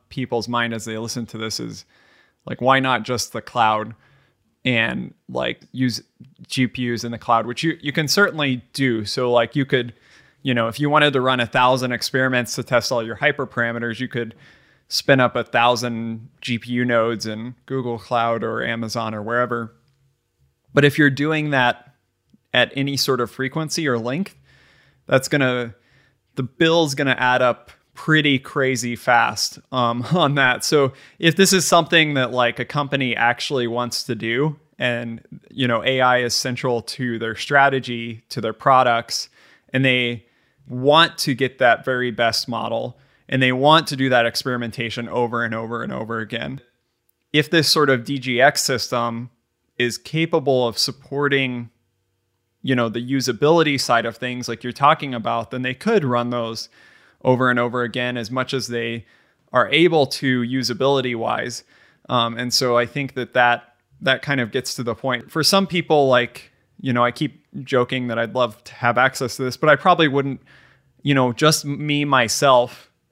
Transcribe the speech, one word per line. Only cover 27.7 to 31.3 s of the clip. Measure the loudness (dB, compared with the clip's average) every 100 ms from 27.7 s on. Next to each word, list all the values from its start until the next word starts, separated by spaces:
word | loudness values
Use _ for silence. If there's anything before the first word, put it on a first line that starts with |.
| -20 _ -8
pretty | 0 2 4 0
crazy | -2 -2 -2 -2 -4 -4
fast, | 2 4 2 -2 -6 -8 _
um, | -2 -2 -2
<laughs> | -2
on | 0 2 2
that. | 2 2
So | 0 2 2 -2 -18 -2
if | 0